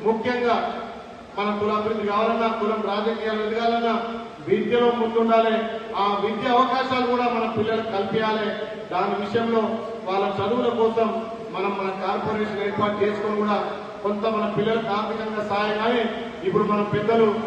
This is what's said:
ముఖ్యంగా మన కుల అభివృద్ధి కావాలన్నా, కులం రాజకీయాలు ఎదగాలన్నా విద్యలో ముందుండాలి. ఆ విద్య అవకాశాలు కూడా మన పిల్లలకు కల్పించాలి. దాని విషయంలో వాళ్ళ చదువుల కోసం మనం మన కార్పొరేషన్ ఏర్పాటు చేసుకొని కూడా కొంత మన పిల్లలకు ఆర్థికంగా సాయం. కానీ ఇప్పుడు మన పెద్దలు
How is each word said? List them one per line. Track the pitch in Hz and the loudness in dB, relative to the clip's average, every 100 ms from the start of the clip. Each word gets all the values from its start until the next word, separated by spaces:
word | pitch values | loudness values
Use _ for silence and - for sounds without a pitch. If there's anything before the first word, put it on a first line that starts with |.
ముఖ్యంగా | 202 226 247 240 240 226 - - - - - - - - | 2 0 0 0 2 2 0 -6 -10 -12 -14 -16 -14 -4
మన | 208 208 | -2 0
కుల | 208 | 0
అభివృద్ధి | 214 214 226 202 | 0 0 -2 0
కావాలన్నా, | 208 226 233 226 | 2 2 2 0
కులం | 220 208 214 202 | 0 -2 0 0
రాజకీయాలు | 202 214 226 220 214 | 0 0 0 -2 -2
ఎదగాలన్నా | 214 220 233 233 233 226 - - - - 143 | -2 0 2 2 2 0 -2 -8 -10 -10 0
విద్యలో | 208 214 240 240 | 2 4 4 4
ముందుండాలి. | 226 226 226 226 226 226 220 - - - 185 | 4 2 2 4 6 6 2 0 -6 -6 -2
ఆ | 208 196 202 | 0 2 0
విద్య | 226 254 | 0 2
అవకాశాలు | 240 247 254 262 254 247 | 4 4 2 0 0 2
కూడా | 240 | 2
మన | 240 226 220 220 | 2 0 -2 0
పిల్లలకు | 214 220 220 | 0 0 -2
కల్పించాలి. | 196 208 220 220 214 208 208 - - - | -2 0 0 0 0 -2 -4 -6 -8 -6
దాని | 180 202 202 208 | -2 0 -2 0
విషయంలో | 233 226 226 208 226 - - 185 | 0 2 2 2 -2 -6 -8 -2
వాళ్ళ | 196 202 | 0 0
చదువుల | - 202 247 240 | 0 0 2 2
కోసం | 226 220 226 220 202 - - - | 2 2 4 0 0 -6 -8 -8
మనం | 175 202 196 | -4 -4 -2
మన | 190 190 214 | -4 -4 -2
కార్పొరేషన్ | 214 214 214 208 196 | -2 -2 -2 -2 -2
ఏర్పాటు | 202 202 208 208 | -4 0 0 2
చేసుకొని | 202 208 214 208 | 0 0 -2 0
కూడా | 208 196 180 - - - | 0 0 -2 -6 -10 -6
కొంత | 208 208 | -4 -2
మన | 220 220 214 202 | 0 0 -2 0
పిల్లలకు | 214 226 220 | 0 0 0
ఆర్థికంగా | 202 214 220 220 214 208 | -2 -2 -4 -4 -4 -2
సాయం. | 202 214 214 | -2 0 0
కానీ | 226 240 220 - - - 190 | 0 0 0 -4 -8 -6 0
ఇప్పుడు | 214 | 2
మన | 196 208 | 2 0
పెద్దలు | 202 208 208 226 220 202 | 2 0 2 4 4 4